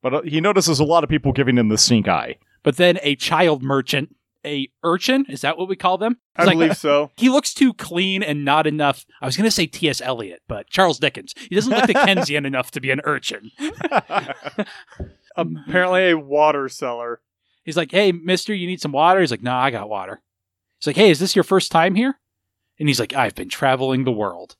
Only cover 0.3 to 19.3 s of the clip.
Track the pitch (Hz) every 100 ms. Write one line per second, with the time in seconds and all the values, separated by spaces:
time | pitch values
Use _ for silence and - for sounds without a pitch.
0.3 | 156 185 202 - 139 147 170 147 151 139
1.3 | 127 131 123 110 107 - 117 98 82 -
2.3 | - _ _ - 139 175 175 147 139 -
3.3 | 160 175 147 131 139 131 143 143 _ _
4.3 | _ 147 147 135 _ 165 180 - 262 269
5.3 | 135 139 160 185 190 185 185 220 240 _
6.3 | - 180 170 160 - 151 143 147 - 247
7.3 | 269 - - 269 214 - 170 190 190 196
8.3 | 147 143 147 156 151 143 - - _ 131
9.3 | 131 220 208 170 - 160 131 123 123 101
10.3 | 82 _ 107 - - 185 135 139 - -
11.3 | - - 185 220 226 247 247 233 190 135
12.3 | 147 139 135 127 156 131 135 151 143 -
13.3 | - 214 _ 302 440 - 277 - 202 143
14.3 | - - - 202 - - - - _ _
15.3 | - 165 160 147 180 180 185 185 165 139
16.3 | 147 151 147 131 - 135 120 117 117 _
17.3 | _ _ _ - 156 - 185 202 170 165
18.3 | 180 - 208 175 180 156 139 165 190 165